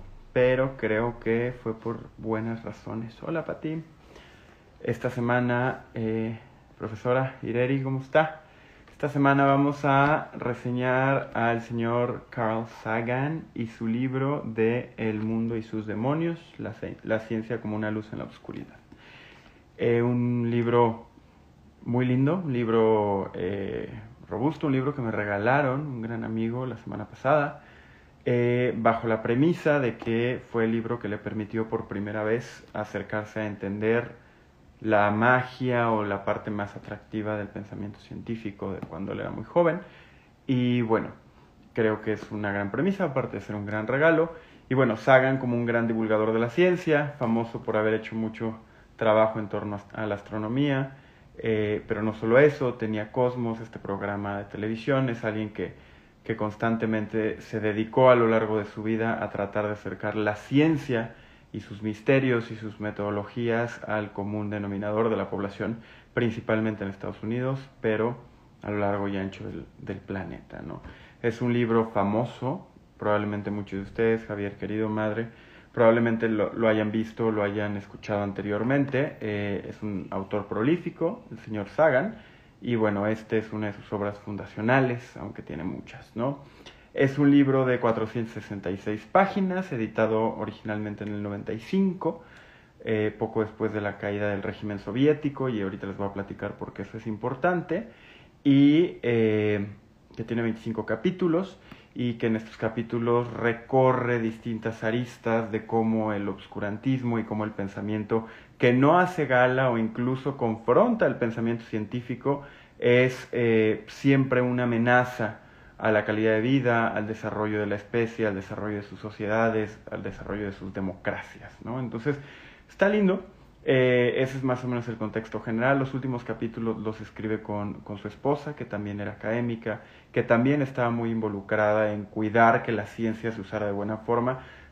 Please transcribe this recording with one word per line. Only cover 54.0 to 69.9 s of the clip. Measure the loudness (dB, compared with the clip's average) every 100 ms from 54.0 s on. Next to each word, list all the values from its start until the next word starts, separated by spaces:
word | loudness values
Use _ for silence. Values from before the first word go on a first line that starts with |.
| -4 -4 -4 -6
de |
televisión, | -8 -6 -6 -4 0 0 0
es | -2
alguien | -4 -4 -6
que, | -6 -8 -8 -20 -20 -20 _
que | -8 -4
constantemente | -4 -2 0 0 0 -2 -2 -2 -2 -4
se | -6 -2
dedicó | -2 0 0 6 8
a | 8
lo | 6
largo | 4 2 -2
de | -4
su | -6
vida | -2 0 0 -2
a | -4
tratar | -4 -4 -2 -2
de |
acercar | -4 -8 -6 -4 -2
la | -2 -2
ciencia | 0 4 4 2 0 -2 -2 -10 -20 -20 -12
y | -12
sus | -10 -8
misterios | -6 -2 4 4 4 0 -2
y | -8
sus | -10 -8
metodologías | -8 -4 -4 -2 -4 -4 0 0 0 -6 -4
al | -4 -4
común | -6 -4 -4 -4
denominador | -4 -4 -4 -2 2 2
de | 0
la | -2
población, | -4 -6 -4 -6 -6 -12 -20 -6
principalmente | 0 0 0 -2 0 0 -2
en | -6
Estados | -8 -10 -8
Unidos, | -4 -2 -2 -4 -8 -4
pero | 0 2 0 -2 -14 -20 -20 -12
a | -6
lo | -2
largo | 0 0 -2
y | -2
ancho | -6 -8 -10
del, | -10 -14 -14
del | -10